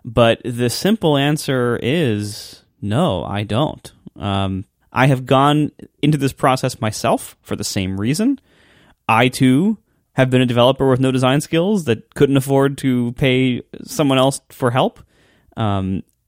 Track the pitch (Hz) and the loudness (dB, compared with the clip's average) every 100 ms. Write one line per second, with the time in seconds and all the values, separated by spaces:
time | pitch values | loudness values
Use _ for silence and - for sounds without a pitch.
0 | - 110 117 113 117 120 120 - 185 220 | -6 2 4 2 -2 -4 -2 -2 -2 0
1 | 170 139 139 151 - 131 120 117 113 165 | 2 2 0 -2 -2 -2 0 -2 -2 -2
2 | 139 104 104 101 - - _ _ 101 110 | 0 -2 -4 -10 -18 -20 _ _ -4 -2
3 | 175 92 58 101 101 107 151 - - - | 0 -2 -6 -6 -4 -2 -2 -6 -18 -20
4 | - - 101 98 98 95 101 _ _ - | -20 -10 -4 -2 -2 -6 -10 _ _ 0
5 | 131 131 127 131 143 151 147 - - _ | 2 2 2 2 4 2 0 -6 -20 _
6 | 147 151 131 - 143 127 131 - 110 - | 0 0 0 -2 -2 0 -2 -4 -6 -2
7 | 120 220 - - - - 101 - 95 95 | -2 -2 -4 -18 -10 -8 -6 -4 -4 -4
8 | 107 156 233 277 _ _ _ _ _ _ | -2 0 0 -2 _ _ _ _ _ _
9 | - 113 127 - 131 131 196 214 _ _ | -2 2 2 2 2 2 2 -2 _ _
10 | _ - 127 127 127 120 123 135 135 127 | _ 0 2 2 2 4 4 4 2 2
11 | 131 127 127 139 - 160 185 214 151 113 | 2 2 2 0 0 0 0 0 0 -4
12 | - - 143 139 131 135 139 139 135 123 | -4 0 2 2 2 2 2 0 -2 0
13 | 120 123 139 127 131 120 - - - - | -2 -2 0 2 0 -2 -8 -16 -10 -2
14 | 143 135 131 - _ - 127 127 196 - | 2 4 2 0 _ -4 -2 0 -2 -4
15 | - _ _ _ _ - 110 98 95 95 | -20 _ _ _ _ -6 -2 -2 -2 -4
16 | - _ | -8 _